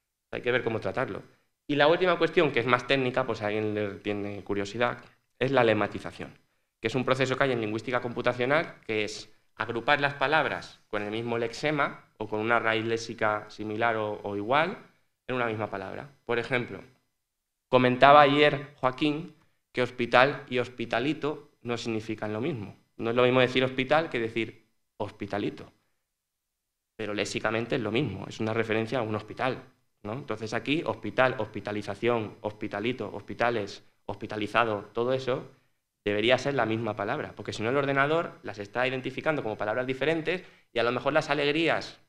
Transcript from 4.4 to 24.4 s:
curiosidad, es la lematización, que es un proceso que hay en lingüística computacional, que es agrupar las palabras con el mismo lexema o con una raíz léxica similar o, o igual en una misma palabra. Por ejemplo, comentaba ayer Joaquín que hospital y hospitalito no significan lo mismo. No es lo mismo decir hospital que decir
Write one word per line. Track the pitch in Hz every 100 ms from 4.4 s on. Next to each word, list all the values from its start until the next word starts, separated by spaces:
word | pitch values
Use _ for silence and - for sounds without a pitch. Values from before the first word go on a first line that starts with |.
curiosidad, | - 101 101 113 120 123 - _ _ -
es | 127
la | 135
lematización, | 117 107 104 98 - - 85 - _ _ _ _
que | 110
es |
un | 131
proceso | 123 127 131 131
que |
hay | 139
en | 120
lingüística | 107 110 113 123
computacional, | 123 120 123 123 123 147 170 - -
que | 110
es | 104 - - - _ -
agrupar | 110 117 117 147
las | 143
palabras | 139 135 156 131 92 - - _
con | 104
el | 104
mismo | 110 117 117
lexema | 117 - 151 151 139 135 - -
o | 107
con | 107
una | 110 117
raíz | 113 113 110
léxica | 113 113 110 110 107 104
similar | - 107 107 117 110
o, | 107 104
o | 104
igual | 101 104 139 170 220 - _ _ _ -
en | 127
una |
misma | 117 110 104
palabra. | 98 95 98 143 -
Por | - 117
ejemplo, | 117 127 120 95 - _ _ _ _ _ _ _ _
comentaba | 127 127 123 135 147
ayer | 147 143 147 143 - -
Joaquín | 131 127 151 147 156 - _ _ _
que | -
hospital | 123 - 120 123 135 139 -
y | 123
hospitalito | 117 - 120 117 131 156 143 151 - _
no | 120 117
significan | 120 110 107 110 107
lo | 107
mismo. | 135 135 104 - _ -
No | 110
es | 120
lo |
mismo | 123 127
decir | 123 127
hospital | 127 127 131 147 165
que | 135
decir | 113 117